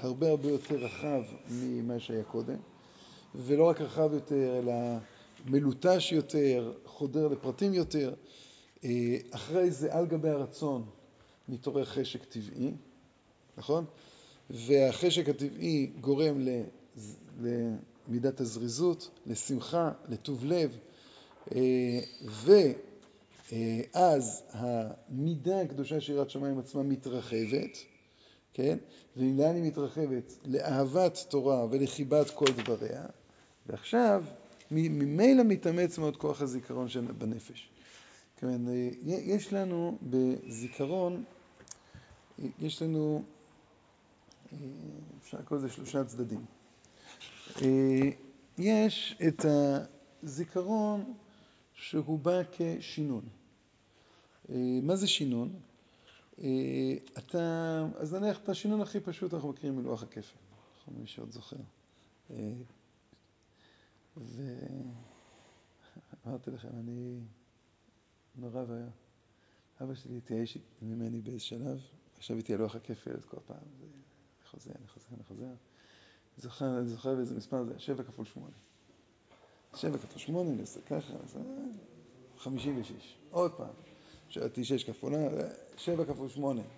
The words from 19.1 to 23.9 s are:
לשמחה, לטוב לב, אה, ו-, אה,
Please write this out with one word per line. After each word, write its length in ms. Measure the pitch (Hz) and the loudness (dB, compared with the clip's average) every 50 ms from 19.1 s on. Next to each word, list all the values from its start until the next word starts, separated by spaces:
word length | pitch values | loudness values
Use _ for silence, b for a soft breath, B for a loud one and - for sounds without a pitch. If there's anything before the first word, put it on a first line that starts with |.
| - - - | -18 -16 -8
לשמחה, 640 | - 117 110 - - 139 120 - - 160 170 165 156 - - - - | -6 -6 -4 -2 -2 -2 -2 -2 0 0 2 2 0 -2 -4 -8 -8
לטוב 360 | 120 104 - - 143 120 120 | -8 -6 -4 -6 -6 -4 0
לב, 340 | 143 170 175 160 135 120 113 B B B B B B B B B B B B - - - | 0 2 2 2 0 0 -6 B B B B B B B B B B B B -12 -4 2
אה, 60 | 127 131 127 127 127 123 120 120 123 - - - - - | 4 4 6 6 4 4 2 0 -2 -4 -6 -12 -14 -12
ו-, 480 | 113 107 107 110 151 202 208 180 139 120 - - - - - - - - - - _ - - - - | -10 -10 -2 10 10 12 12 12 8 4 2 -8 -14 -18 -20 -20 -20 -20 -20 -20 _ -20 -20 -14 -8
אה, 280 | 117 113 113 113 113 113 - - | -4 -2 0 0 0 -2 -2 -2